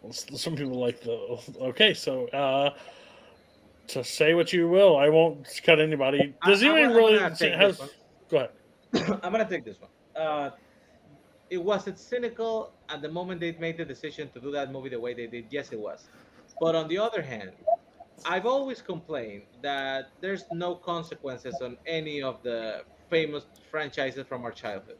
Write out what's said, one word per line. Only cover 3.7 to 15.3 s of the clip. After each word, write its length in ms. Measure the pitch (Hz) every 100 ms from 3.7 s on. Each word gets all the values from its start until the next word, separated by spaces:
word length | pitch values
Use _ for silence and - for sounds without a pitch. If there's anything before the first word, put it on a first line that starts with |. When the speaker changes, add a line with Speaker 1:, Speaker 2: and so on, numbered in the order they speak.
| _ -
Speaker 1:
to 160 | -
say 300 | 120 - 151
what 180 | 170 165
you 160 | 180 170
will, 280 | 180 196 147
I 120 | 143
won't 400 | 160 165 147 - -
cut 160 | - 160
anybody. 540 | 156 147 135 143 139 135
Speaker 2:
I, 80 | 175
Speaker 1:
Does 120 | 202
Speaker 2:
I'm 80 | 254
Speaker 1:
anybody 100 | 320
Speaker 2:
gonna, 80 | 277
I'm 40 | 233
Speaker 1:
really 220 | 220 214
Speaker 2:
gonna 180 | 180 160
take 180 | 160
Speaker 1:
has, 240 | 170 196 185
Speaker 2:
this 20 |
one. 80 | 139 - _ _ _
Speaker 1:
go 80 | 156 123 - _ _ _
ahead. 260 | 214 - 202
Speaker 2:
<coughs> 0 |
I'm 100 | 180
gonna 160 | 220 202
take 160 | 180
this 140 | 113 95
one. 100 | - _ _ 151
Uh, 340 | 160 151 139 - _ _ _ _ _ - _ _ _
it 100 | 180
was 240 | 175 202 196
it 120 | 180
cynical 760 | - 247 240 233 226 226 - _ -
at 120 | 151
the 60 | 151
moment 320 | 165 180 180
they 120 | 170
made 260 | 165 165 165
the 60 |
decision 440 | 151 131 156 147 143
to 60 | 123
do 100 | 131
that 180 | 143 135
movie 200 | 135 131
the 100 | 123
way 140 | 120
they 120 | 120
did? 200 | 117